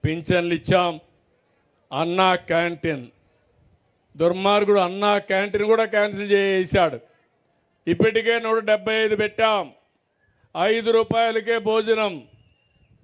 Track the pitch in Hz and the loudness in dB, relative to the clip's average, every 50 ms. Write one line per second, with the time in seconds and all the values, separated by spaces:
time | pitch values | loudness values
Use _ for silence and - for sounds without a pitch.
0 | - 151 160 170 160 - 185 175 175 170 175 160 - - 185 185 180 175 165 156 | -2 -4 -4 -4 -4 -2 -2 0 0 -2 -4 -4 -2 2 2 2 2 0 -2 -6
1 | _ _ _ _ _ _ _ _ _ _ _ _ _ _ _ _ _ _ - 135 | _ _ _ _ _ _ _ _ _ _ _ _ _ _ _ _ _ _ -6 -4
2 | 160 170 175 185 190 185 180 175 - - 170 165 170 170 170 147 - 165 151 135 | -4 -2 0 2 2 2 2 0 -2 -2 -2 -2 -2 -2 -6 -6 -6 -6 -6 -6
3 | 120 117 _ _ _ _ _ _ _ _ _ _ _ _ _ _ _ _ _ _ | -10 -18 _ _ _ _ _ _ _ _ _ _ _ _ _ _ _ _ _ _
4 | _ _ _ 143 160 175 175 190 190 196 202 208 208 196 208 202 180 175 185 196 | _ _ _ 0 0 0 0 2 2 2 2 4 4 4 2 2 2 0 -2 -2
5 | 202 208 208 202 196 - 190 190 202 208 190 208 208 214 226 226 226 220 214 208 | 0 0 0 0 -2 -2 -2 -2 -2 -2 -2 -2 2 2 2 2 2 0 0 0
6 | 208 208 196 196 208 202 202 196 196 196 190 190 185 165 - 196 175 160 127 117 | 0 0 -2 -8 -2 0 2 2 2 2 0 0 -2 0 2 2 2 2 0 -8
7 | - _ _ _ _ _ _ _ _ _ _ _ _ _ _ _ _ 165 170 170 | -16 _ _ _ _ _ _ _ _ _ _ _ _ _ _ _ _ -4 0 2
8 | 202 220 208 226 214 226 233 233 226 220 220 226 214 208 214 214 190 220 214 220 | 2 2 2 0 0 0 -2 0 0 -2 -2 -2 2 0 0 0 0 -2 -2 0
9 | 220 214 214 208 214 208 214 - 220 220 214 202 170 135 - _ _ _ _ _ | 0 0 0 -2 -2 -4 0 0 0 2 2 0 -4 -8 -14 _ _ _ _ _
10 | _ _ _ _ _ _ _ _ _ _ _ 165 175 208 220 226 220 226 233 226 | _ _ _ _ _ _ _ _ _ _ _ -2 0 0 0 0 0 2 2 2
11 | 220 220 220 226 233 226 226 226 208 220 233 233 202 214 220 226 220 220 220 220 | 2 2 0 0 0 0 -2 -4 -2 -2 -4 -2 -2 0 -2 0 0 0 0 0
12 | 220 202 175 147 113 _ _ _ _ _ _ _ _ _ _ _ _ _ _ _ | 0 -4 -4 -8 -16 _ _ _ _ _ _ _ _ _ _ _ _ _ _ _